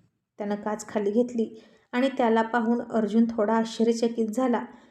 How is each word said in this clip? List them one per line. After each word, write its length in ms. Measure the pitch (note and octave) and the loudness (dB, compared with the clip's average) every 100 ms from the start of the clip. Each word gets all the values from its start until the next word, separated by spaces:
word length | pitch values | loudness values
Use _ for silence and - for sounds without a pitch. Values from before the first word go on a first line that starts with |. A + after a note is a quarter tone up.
| _ _ _ - | _ _ _ -10
त्यानं 160 | G#3 | -6
काच 320 | G#3 G#3+ G#3+ - | -4 -4 -6 -4
खाली 220 | A3 G3+ | -2 0
घेतली 380 | G#3+ A#3+ A#3 A3 - - _ _ | 2 0 0 -4 -6 -20 _ _
आणि 160 | B3 C4+ C4+ | -2 -2 2
त्याला 240 | A#3 A3+ | 2 4
पाहून 360 | A3+ A#3+ A3 A#3+ - | 2 0 0 0 0
अर्जुन 340 | A#3 G#3 A3+ A#3 | -2 2 2 2
थोडा 240 | A3+ G#3 | 2 0
आश्चर्यचकित 720 | A3+ A3+ - A3+ A3+ A#3 A#3 A3 | 2 0 0 0 2 0 0 -2
झाला 360 | G#3 C4 A3+ - - - | 0 0 0 -2 -16 -20